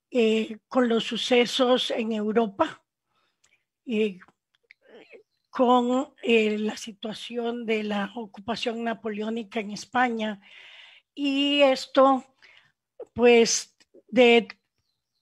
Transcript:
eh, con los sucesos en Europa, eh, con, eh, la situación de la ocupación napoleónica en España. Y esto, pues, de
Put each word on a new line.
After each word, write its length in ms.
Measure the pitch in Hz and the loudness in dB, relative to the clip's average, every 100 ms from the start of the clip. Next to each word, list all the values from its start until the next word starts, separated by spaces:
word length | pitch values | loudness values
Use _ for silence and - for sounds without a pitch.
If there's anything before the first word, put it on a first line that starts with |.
| _ | _
eh, 480 | 254 220 220 220 214 _ | 0 0 0 -4 -10 _
con 220 | 262 247 | -2 0
los 160 | 226 | 0
sucesos 880 | - 220 - 247 240 - 247 247 - | -4 -6 0 2 2 0 2 2 0
en 180 | - 220 | -4 -4
Europa, 720 | 214 214 214 220 - 311 - _ _ _ _ _ _ _ _ _ _ - | -4 -2 0 -2 -2 -4 -6 _ _ _ _ _ _ _ _ _ _ -6
eh, 320 | 214 214 180 - _ _ _ _ _ _ - - - _ _ _ | -2 -2 -4 -20 _ _ _ _ _ _ -20 -20 -20 _ _ _
con, 640 | - 247 247 240 254 294 _ | 0 4 4 2 -2 -4 _
eh, 360 | - 226 214 214 | 0 2 2 -2
la 180 | 214 - | -4 -6
situación 880 | 226 196 220 - - 240 233 240 220 | -14 -14 -14 -12 -10 -8 -6 -6 -4
de 180 | 220 | -4
la 260 | 214 202 196 190 | -4 -6 -6 -10
ocupación 680 | 165 - 202 214 247 226 | -14 -14 -8 -6 -6 -4
napoleónica 800 | 233 220 226 208 214 226 202 226 | -6 -6 -8 -8 -6 -8 -8 -8
en 100 | 208 | -8
España. 720 | 202 - 247 254 226 214 202 _ - - - - - _ | -12 -6 -2 0 -2 -6 -8 _ -20 -20 -20 -20 -20 _
Y 460 | - 285 277 285 285 | -6 -2 0 0 4
esto, 600 | 277 262 - 277 269 254 - _ - _ _ _ _ - - | 2 2 -2 4 4 4 -4 _ -20 _ _ _ _ -20 -14
pues, 640 | 226 240 240 226 - - _ _ - - | 2 6 6 4 0 -6 _ _ -20 -2
de 400 | 240 240 233 196 - _ _ _ _ _ _ | 4 6 6 2 -16 _ _ _ _ _ _